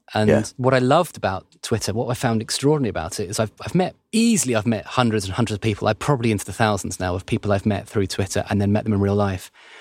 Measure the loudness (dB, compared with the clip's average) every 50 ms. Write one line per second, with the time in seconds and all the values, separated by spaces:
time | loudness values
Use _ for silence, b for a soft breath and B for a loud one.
0 | _ -4 -2 2 4 4 4 2 2 -2 -4 -2 0 2 4 4 4 4 4 4
1 | 2 0 -4 -4 -4 -4 -4 -4 -8 _ _ _ -6 -2 -2 -2 -2 -2 -2 -2
2 | -2 -4 -2 -2 0 0 0 0 -2 -4 -4 0 2 2 2 2 0 -2 -2 -4
3 | -6 -6 -6 -6 -6 -4 -2 -2 -2 -2 -4 -10 -6 -2 0 0 0 0 -4 _
4 | _ _ 0 2 4 4 4 2 2 0 0 0 0 0 0 -2 -4 -2 0 2
5 | 2 2 2 0 -2 -2 -2 -2 -2 -2 -2 -2 -2 -2 -2 0 0 0 0 0
6 | 0 0 0 2 2 0 0 0 -2 -6 -4 0 0 0 0 0 -4 -6 -6 -4
7 | -2 -2 -2 -4 -4 -4 -4 -2 0 0 0 0 0 0 -2 -2 -4 -4 -2 -2
8 | -2 -2 -2 -4 -4 -2 -2 -4 -2 0 0 2 2 2 2 2 0 0 0 2
9 | 2 2 2 2 2 0 -2 -4 -8 -12 _ B B B B B